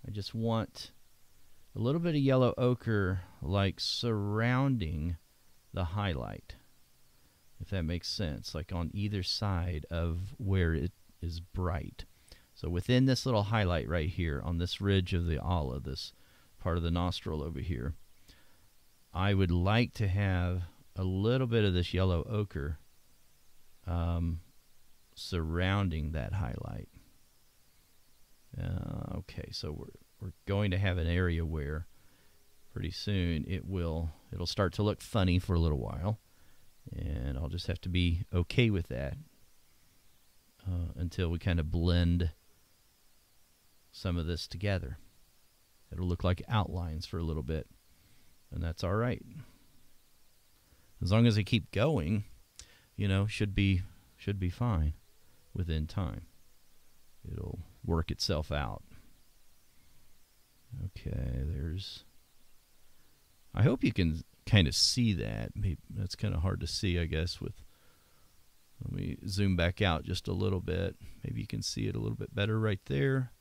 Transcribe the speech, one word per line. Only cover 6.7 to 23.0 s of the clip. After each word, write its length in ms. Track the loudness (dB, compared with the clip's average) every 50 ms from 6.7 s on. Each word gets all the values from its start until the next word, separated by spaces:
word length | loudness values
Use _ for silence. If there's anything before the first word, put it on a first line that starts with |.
| -20 _ -20 _ _ _ -20 -20 _ -20 -20 -20 _ _ _ -20 -14 -14
if 100 | -8 -4
that 140 | -2 -2 0
makes 240 | 0 -2 -2 -4 -4
sense, 460 | -4 -4 -4 -4 -4 -6 -10 -8 -8
like, 180 | -8 -8 -4
on 180 | -4 -4 -4 -2
either 300 | -2 -2 -2 -2 -2 -2
side 640 | -2 -2 -2 -2 0 0 0 0 0 -2 -4 -4 -6 -4
of 280 | -4 -2 0 0 -2 -2 -4 -8 -8 -6
where 360 | -2 2 4 4 4 4 4
it 180 | 2 0 -2 -4 _ -20 -20 -14 _
is 180 | -6 -6 -6 -6
bright. 680 | -10 -8 -6 -2 -2 -2 -2 -2 -6 -8 -12 -14 -16 -16 -18 -20 -20 -20 -20 -20 -20 _ _
So 140 | -10 -6 -2
within 380 | -2 -2 2 4 4 6 6
this 180 | 4 4 2 2
little 200 | 2 2 2 2
highlight 440 | 2 2 2 2 4 2 0 0 0
right 200 | 0 0 0 0
here 340 | 0 0 0 0 -2 -2 -2
on 140 | -2 -2 -2
this 220 | -2 -2 -4 -2
ridge 340 | 2 4 4 4 4 4 0
of 120 | 0 2
the 100 | 2 0
ala, 420 | 0 0 0 0 0 0 -2 -4 -6
this 320 | -6 -8 -8 -8 -10 -12 -14 -18 -20 -20 -20 -20 -20 -20 _ -6
part 180 | -2 0 0
of 60 | 0
the 80 | 2 2
nostril 520 | 2 2 2 0 -2 -2 -4 -6 -4 -4
over 180 | -4 -6 -6 -6
here, 340 | -4 -4 -4 -4 -4 -6 -6 -8 -12 -20 -20 -20 -20 -20 -20 -20 -20 -20 -20 _ -20 -20 _ -20 _ -20 _ _ -20 _ -4
I 200 | 0 2 4 4
would 180 | 4 4 4
like 420 | 4 4 4 4 4 4 2 2 0
to 140 | -2 0 0
have 540 | 2 2 2 2 2 2 0 0 0 -2 -4 -6 -12 -20 -20 -12 -6
a 80 | -4 -2
little 420 | 0 0 2 2 2 2 2 2
bit 180 | 2 4 4 4
of 100 | 4 4
this 200 | 4 2 2 2
yellow 320 | 2 4 4 4 2 0 0
ochre, 500 | -2 -2 -2 -2 -4 -6 -4 -4 -6 -8 -10 -20 -20 -20